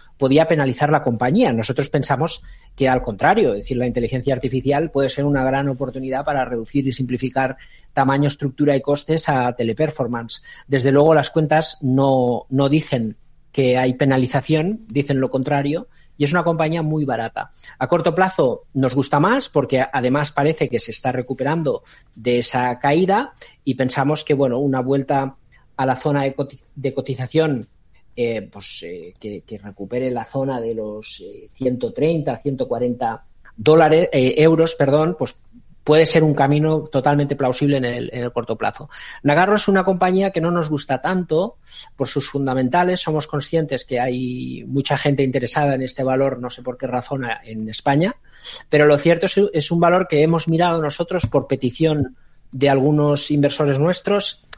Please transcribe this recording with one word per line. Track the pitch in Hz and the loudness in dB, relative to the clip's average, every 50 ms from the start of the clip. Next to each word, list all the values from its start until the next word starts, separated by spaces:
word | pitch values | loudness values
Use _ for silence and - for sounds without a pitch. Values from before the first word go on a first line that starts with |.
| - - - | -20 -14 -6
podía | - 139 131 135 151 160 | 0 2 4 6 6 6
penalizar | 160 170 151 139 131 120 - 147 143 | 4 4 2 2 0 0 0 2 2
la | 156 143 - | 2 2 2
compañía. | 131 117 107 123 131 156 226 254 165 120 | 0 -2 0 0 2 2 2 2 2 2
Nosotros | 113 110 - 120 - 139 - | 0 -2 -2 -2 -4 -4 -2
pensamos | - 143 127 - 139 131 160 170 - - - - - - - - - | -2 -2 0 0 0 0 -2 -4 -4 -8 -14 -18 -20 -20 -20 -12 -4
que, | - 139 131 | 0 0 2
al | 127 123 123 | 2 0 0
contrario, | - 104 95 - 156 202 226 196 127 101 | -4 -4 0 2 4 4 4 4 2 0
es | 101 | -2
decir, | - - 131 | -4 -6 -4
la | 120 123 | -2 -2
inteligencia | 123 110 123 120 104 131 127 110 139 131 | -2 -2 -2 -2 -2 -2 -2 -2 -2 -2
artificial | 123 - - 131 131 120 135 139 147 165 156 | -2 -2 -4 -4 -2 0 0 0 0 0 0
puede | - 139 139 127 | 0 0 0 0
ser | - 143 143 | 0 -2 0
una | 147 143 135 131 | 0 2 2 0
gran | 131 135 139 139 139 | 0 0 0 -2 -2
oportunidad | 131 123 139 127 120 131 131 131 131 135 147 | -2 -4 -6 -8 -8 -8 -6 -6 -4 -4 -4
para | 151 143 135 127 | -2 -2 -2 -2
reducir | 120 123 117 113 - - 143 131 | -2 -4 -6 -6 -4 -2 -2 -2
y | 135 | -2
simplificar | 120 - 131 120 127 117 135 127 - 131 135 127 135 - - - - - - - - | -2 -4 -4 -4 -4 -4 -4 -4 -2 -2 -2 -2 -4 -8 -16 -20 -20 -20 -16 -6 0
tamaño, | 139 135 131 139 139 147 | 0 2 2 4 2 2
estructura | 143 143 - 147 139 139 - 147 143 139 | 0 0 -2 -4 -4 -2 0 2 2 2
y | 135 | 2
costes | - 143 143 143 - - 160 160 - - | 2 0 -2 -2 0 -2 -2 0 0 0
a | 143 127 123 123 120 | 0 2 0 0 -2
Teleperformance. | - 117 113 110 - 156 151 143 - 131 117 120 117 117 113 - - - - - - - | -2 -2 -2 0 0 -2 -2 -2 -4 -4 -4 -4 -6 -8 -10 -12 -14 -16 -20 -20 -18 -6
Desde | - 139 131 120 139 | -2 0 2 2 4
luego, | 135 143 147 160 160 | 6 6 6 6 6
las | 151 135 - | 4 2 2
cuentas | - 165 160 143 156 156 160 - - - | 0 0 0 2 2 2 0 0 -4 -4
no, | 147 127 131 135 139 139 135 131 123 123 120 110 - - | -2 0 2 2 4 4 2 2 2 0 -2 -2 -4 -2
no | 131 135 139 | 0 0 2
dicen | 135 147 160 156 - 147 123 113 107 107 - - - - _ _ _ | 2 2 2 0 0 -2 -2 -2 -4 -8 -10 -18 -20 -20 _ _ _
que | - - 127 123 123 | -2 0 2 2 4
hay | 127 127 131 127 | 2 2 0 2
penalización, | 127 147 139 135 131 131 123 - 135 - - 156 156 160 190 220 220 - | 2 2 2 2 2 2 0 0 -2 0 0 0 0 0 -2 -4 -6 -8
dicen | - 113 143 139 - 139 131 | -6 -4 -4 -2 0 0 -2
lo | 135 120 | -2 -2
contrario, | - 131 127 147 147 139 139 143 151 170 247 - _ - - - _ - | -2 -2 -2 0 -2 -2 0 -2 -4 -4 -6 -10 _ -20 -20 -14 _ -4
y | 143 | -2
es | 139 | 0
una | 165 180 160 | 0 0 0
compañía | 170 165 160 160 156 165 170 | 0 0 0 0 0 -2 -2
muy | 156 151 156 156 147 | -2 -2 -2 -2 -2
barata. | 131 120 113 113 113 - - - - - - - - - | -2 -4 -4 -4 -6 -8 -10 -10 -12 -14 -20 -20 -16 -10
A | - 131 | -6 -2
corto | - 175 170 151 175 160 | 0 0 2 2 2 2
plazo | 180 190 185 - - 147 123 110 - - - - | 2 0 0 2 0 0 0 0 -2 -8 -6 -2
nos | 135 131 127 127 | 0 0 0 0
gusta | 139 127 - - 147 | 0 -2 0 2 2
más | 156 202 247 277 - - | 2 4 2 0 0 -2
porque | - 147 127 - 135 127 135 - | -2 -2 0 0 0 0 0 0
además | - 135 123 127 131 147 147 143 | -2 -2 0 0 0 0 -2 -2
parece | - - 143 156 160 - 151 | -2 0 0 0 0 0 -2
que | 123 127 113 | -2 -2 -4
se | - - | -4 -6
está | 110 - - 131 | -8 -6 -4 -4
recuperando | 123 127 123 - 135 - 131 139 160 170 160 139 107 - _ - - - _ _ - | -4 -4 -4 -6 -6 -4 -4 -2 -2 -2 -2 -2 -4 -4 _ -14 -20 -20 _ _ -16
de | 113 110 123 120 123 | -6 -2 0 0 0
esa | 120 - - 123 123 123 120 123 | 0 -2 -2 -2 0 -2 -2 -2
caída | - 143 147 170 185 180 196 220 - - - - - - _ _ - | 0 2 2 2 2 2 2 0 0 -4 -10 -20 -20 -20 _ _ -6
y | 135 127 | -4 -2
pensamos | - 131 127 - 143 135 143 151 151 - | -2 -2 -2 0 0 0 0 0 -2 0
que, | - 147 | 0 0
bueno, | 135 139 127 120 127 | 2 2 0 0 0
una | 147 139 131 131 | -2 -2 -2 -2
vuelta | 123 131 139 139 135 - 143 135 135 135 - - _ _ _ - _ _ _ | 0 0 0 0 0 0 -2 -2 -2 -4 -8 -14 _ _ _ -20 _ _ _
a | - 131 | -4 -2
la | 131 123 | -2 -2
zona | - - 156 143 143 139 | -2 -2 -2 0 0 0
de | 139 131 | -2 -4
coti-, | - 139 - - - _ _ - | -4 -8 -8 -10 -20 _ _ -12
de | 143 131 135 - | -8 -6 -6 -6
cotización, | 139 - - 135 - 127 - - 160 160 156 139 117 107 - _ _ _ _ - - - - - | -6 -6 -6 -6 -8 -6 -2 0 0 2 2 0 -4 -6 -10 _ _ _ _ -20 -20 -20 -12 -6
eh, | 123 120 117 113 107 101 - | -4 -2 -2 -2 -4 -8 -10
pues, | - 101 - - - - 85 | -14 -16 -14 -14 -14 -12 -14
eh, | 85 90 87 80 90 - - | -14 -14 -14 -16 -18 -18 -16
que, | - 107 104 87 | -14 -12 -12 -12
que | - - 110 98 | -14 -14 -16 -16
recupere | 98 104 98 - 98 95 123 123 131 127 | -14 -16 -14 -14 -10 -8 -6 -4 -4 -4
la | 127 107 95 | -4 -6 -8
zona | - - 135 135 135 131 120 | -6 -6 -4 -4 -4 -4 -4
de | 117 113 113 | -4 -6 -6
los, | 110 107 107 107 107 - - - - | -6 -6 -8 -10 -12 -12 -14 -14 -16
eh, | - - - - - - | -16 -18 -18 -20 -20 -18
ciento | - - 135 127 127 120 123 110 - | -10 -6 -4 -4 -2 -2 -4 -6 -2
treinta, | - 147 160 170 160 143 143 123 | 0 0 0 0 0 -2 -4 -6
ciento | - - 143 135 127 127 | -4 -4 -4 -4 -4 -4
cuarenta | - 120 117 123 123 120 123 127 113 110 - - - - - - - - | -4 -2 -2 -2 -2 -2 -2 -4 -4 -4 -6 -12 -20 -20 -20 -20 -20 -10
dólares, | - 104 151 156 165 160 151 156 165 180 - | -2 2 6 6 8 8 6 6 4 4 4
eh, | - 139 127 131 - | 2 2 2 4 4
euros, | - 151 160 160 156 165 165 - | 4 6 6 6 4 4 2 2
perdón, | - 147 135 139 151 156 170 180 - | 0 2 4 4 4 2 2 0 -2
pues | 131 - - _ - - - - - - - - - | -6 -8 -8 _ -20 -20 -20 -20 -20 -20 -20 -4 2
puede | - 151 160 160 | 4 6 6 6
ser | 156 - 165 | 6 4 4
un | 156 156 139 | 4 4 4
camino | 147 139 139 147 147 151 156 160 156 | 4 4 4 4 2 2 2 0 0
totalmente | 151 - - 135 123 147 143 143 143 139 143 | -2 -2 -2 0 2 2 2 2 2 0 -2
plausible | - 135 127 127 - 147 143 143 | 0 0 0 0 2 2 2 2
en | 139 127 | 2 0
el, | 120 120 123 120 - | -2 -4 -4 -6 -8
en | - 123 120 | -6 -6 -6
el | 120 - | -6 -4
corto | 120 120 - 113 | -4 -4 -4 -4
plazo. | - 110 101 - - 156 - - - - - - - - | -4 -4 -4 -4 -6 -12 -18 -18 -18 -18 -18 -10 -2 2
Nagarro | 143 147 160 180 196 214 | 2 4 4 4 4 2
es | 208 - - | 2 2 2
una | 196 190 180 | 2 2 4
compañía | 196 185 175 190 180 185 190 196 196 | 2 0 2 2 2 2 2 0 0
que | 190 170 | 0 -2
no | 156 175 | -2 0
nos | 175 175 160 151 | 0 0 -2 -2
gusta | 151 143 - - 135 127 | -4 -4 -4 -4 -4 -4
tanto | - 160 190 185 175 - 156 160 185 240 - _ - - - - - - - | -2 -2 -2 -2 -2 -2 0 0 0 -2 -6 _ -20 -20 -20 -20 -20 -12 -8
por | - 135 - | -6 -6 -4
sus | - 143 139 - | -4 -4 -6 -4
fundamentales. | - 139 139 135 127 131 131 123 131 175 180 185 185 175 | -4 -4 -2 -2 0 0 0 2 2 2 2 2 0 -2
Somos | - 165 156 151 143 | -2 -2 -2 -4 -4
conscientes | - - 143 - - - 165 156 147 139 123 - | -4 -6 -6 -4 -2 -2 -2 -2 -2 -4 -6 -6
que | - - | -4 -4
hay | 120 123 127 127 127 127 123 127 127 127 127 127 - - | -2 -2 -2 -2 -4 -4 -6 -6 -8 -8 -10 -10 -12 -10
mucha | 127 127 139 - - 147 | -4 -4 -2 -2 0 -2
gente | 139 - 147 139 131 135 | -2 0 0 0 0 0
interesada | 131 123 135 123 113 - 156 147 143 135 | 0 0 -2 -2 -2 -2 0 0 0 0
en | 131 131 | -2 -4
este | 123 - - 131 | -6 -6 -4 -2
valor, | 131 127 131 139 139 127 120 | 0 0 0 0 0 -2 -4
no | 123 123 | -8 -12
sé | - - | -12 -12
por | 123 127 123 | -10 -10 -10
qué | - 135 | -8 -8
razón, | 123 120 120 117 - 139 135 123 | -6 -6 -6 -6 -6 -6 -6 -6
a-, | 117 113 - | -6 -8 -8
en | - 110 110 110 110 110 | -10 -12 -10 -10 -8 -8
España, | 107 - - 143 139 147 170 214 277 - - - - - - - - - - | -8 -4 0 2 2 2 2 0 -2 -6 -14 -20 -20 -20 -16 -16 -16 -16 -6
pero | - - 147 147 | 0 4 6 6
lo | 151 147 | 6 6
cierto | 143 - 165 170 165 - | 6 6 4 2 4 2
es, | - - 196 208 202 - | 0 2 2 2 2 0
es | 160 147 - | -2 -2 -2
un | 170 170 | 0 2
valor | 170 170 175 185 185 - | 4 4 4 2 2 2
que | 160 143 156 | 2 2 4
hemos | 160 170 165 - 170 | 4 2 2 0 0
mirado | 160 160 175 175 165 165 | 0 2 2 2 0 0
nosotros | 156 147 147 - 170 - - 135 - | -2 -4 -4 -4 -4 -4 -4 -4 -2
por | - - 139 - | 0 0 0 0
petición | - 135 127 - 123 - - 160 160 151 147 135 127 - - - - - _ - - | 0 -4 -2 -2 -2 -2 0 0 2 2 0 -2 -4 -6 -14 -20 -20 -20 _ -20 -12
de | - 127 135 139 | -4 0 2 4
algunos | 139 135 131 151 151 151 147 147 147 143 - - | 4 4 4 4 4 4 2 2 0 0 -2 -2
inversores | 147 147 143 143 - - 151 143 135 135 | 0 2 2 2 2 0 0 0 2 2
nuestros | 151 175 180 - - 202 202 202 202 - - _ _ - - | 2 0 0 -2 -2 -2 -2 0 -2 -4 -8 _ _ -16 -8